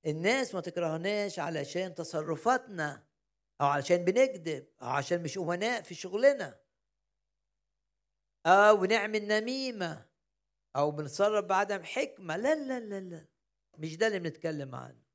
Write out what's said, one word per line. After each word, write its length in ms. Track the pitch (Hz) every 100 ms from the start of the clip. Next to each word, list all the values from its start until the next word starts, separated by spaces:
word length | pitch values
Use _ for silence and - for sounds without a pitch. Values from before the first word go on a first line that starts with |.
الناس 500 | 160 156 185 262 247
ما 60 | 190
تكرهناش 760 | 170 175 170 165 185 208 202 170
علشان 560 | 151 156 143 - 190
تصرفاتنا، 1120 | 165 160 160 156 156 226 254 240 180 151 - _ _ _ _ _ _
أو 40 | 143
علشان 380 | 143 139 175
بنكذب، 640 | 175 214 262 202 165 147 - _
أو 60 | 123
عشان 360 | 139 139 175
مش 140 | 160 190
أمناء 440 | 165 175 220 247
في 140 | 160
شغلنا، 640 | 170 185 202 269 269 165 - _ _ _ _ _ _ _ _ _ _ _ _ _ _ _ _ _ _
أو 400 | 165 190 208 214
نعمل 420 | 190 220 208 214 208
نميمة، 840 | 214 226 269 262 220 170 156 - _ _ _ _ _ _
أو 160 | 135 147
بنتصرف 540 | 151 147 - 202 214
بعدم 380 | 185 190 202 196
حكمة. 540 | 170 - 302 - 175 165
لا، 180 | 254
لا، 240 | 311 269 254
لا، 200 | 220 196
لا، 280 | 185 165 - _ _ _ _ -
مش 200 | 160 160
ده 100 | 220
اللي 120 | 196
بنتكلم 560 | 170 147 165 151 135
عنه. 280 | 127 123 117 _